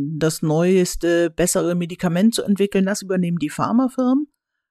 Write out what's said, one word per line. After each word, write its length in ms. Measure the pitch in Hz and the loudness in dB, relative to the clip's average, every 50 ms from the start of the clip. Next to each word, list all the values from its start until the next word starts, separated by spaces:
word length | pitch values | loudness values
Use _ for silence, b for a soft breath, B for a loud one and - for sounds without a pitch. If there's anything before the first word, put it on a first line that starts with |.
| 143 151 160 | -4 -4 -4
das 240 | 147 160 160 - - | -2 -2 -2 -2 -2
neueste, 880 | 165 156 151 156 175 185 190 185 180 - - - 165 170 170 170 170 165 | -2 0 2 2 2 4 4 2 2 0 -2 -4 0 0 2 2 2 0
bessere 460 | 165 - 175 - - 190 160 170 175 | 0 -2 -2 0 0 0 0 0 0
Medikament 580 | 175 175 165 175 - - 170 170 180 208 226 - | -2 -4 -6 -6 -4 -2 -2 0 4 2 2 2
zu 80 | - - | 0 0
entwickeln. 420 | - 202 185 202 202 - 190 190 | 0 0 2 0 0 2 0 0
Das 160 | 190 208 - 196 | 0 -2 -6 -4
übernehmen 340 | 185 190 185 175 170 170 | -4 -2 -2 0 -2 -2
die 140 | 170 294 294 | -4 -4 -6
Pharmafirmen 720 | - - 135 - 214 240 269 247 - 254 254 247 262 285 302 _ _ _ _ _ _ _ _ _ | -4 -4 -2 0 2 2 0 0 -2 -2 0 0 0 0 -2 _ _ _ _ _ _ _ _ _